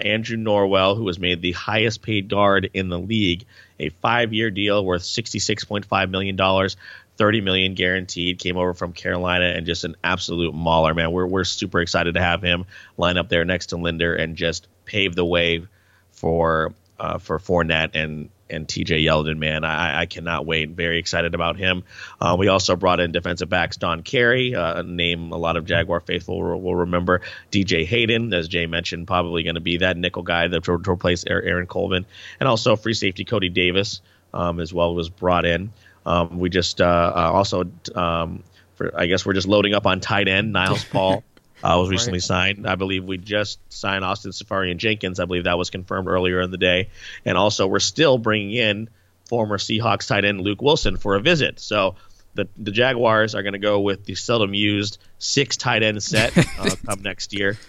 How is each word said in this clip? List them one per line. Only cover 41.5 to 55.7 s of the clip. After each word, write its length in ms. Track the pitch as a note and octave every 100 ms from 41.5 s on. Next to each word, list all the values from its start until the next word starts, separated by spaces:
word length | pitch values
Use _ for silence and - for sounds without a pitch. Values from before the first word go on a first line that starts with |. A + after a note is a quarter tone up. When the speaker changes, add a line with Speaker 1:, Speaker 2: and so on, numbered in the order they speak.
| -
Speaker 1:
uh, 140 | - F2
was 80 | F#2
Speaker 2:
Right. 60 |
Speaker 1:
recently 260 | F#2 G2 F2+
signed. 480 | F2+ F#2 F#2+ G2+ G2
I 80 | F#2
believe 300 | F#2+ F#2+ F#2
we 120 | F#2+
just 420 | G#2 G#2 G2+ - -
signed 300 | - G2+ G2 F#2
Austin 260 | G2 G2
Seferian-Jenkins. 880 | - - G2 F#2 E2+ A2+ A2 F#2 F2+
I 60 | F2+
believe 200 | F2+ F2
that 120 | F2
was 140 | F2+
confirmed 360 | F#2+ F#2 F#2+ F2+
earlier 340 | F2+ F2+ F2+
in 100 | F2+
the 60 | F#2
day. 320 | F#2 F2+ F#2+ - - -
And 140 | - F2+
also, 280 | G#2 - F#2+
we're 140 | G2
still 400 | - - D#3 B2+
bringing 320 | A2 G#2+ G2+
in 380 | A#2 A2 G2+ A2 _ _ _ -
former 280 | A#2 G#2+ G2+
Seahawks 500 | - A2 A#2 G2+ -
tight 180 | G#2 G2+
end 160 | G2
Luke 200 | G2 G2+
Wilson 360 | C3 D#3+ A2 F#2+
for 180 | G2+ G2
a 60 |
visit. 380 | C3+ E3 F2+ -
So 360 | - G#2+ F#2+ F#2+ - - - -
the, 120 | F#2+ -
the 140 | G#2+
Jaguars 640 | G2+ B2 B2 A#2+ A2 G#2+
are 80 | G#2+
gonna 160 | G2 G2+
go 220 | G#2 G2+
with 260 | G2+ F#2+ G2+
the 80 |
seldom 400 | F#2+ - A2+ G2+
used 460 | G2+ G#2 G#2 G#2 - - -
six 400 | - - C#3 -
tight 240 | B2+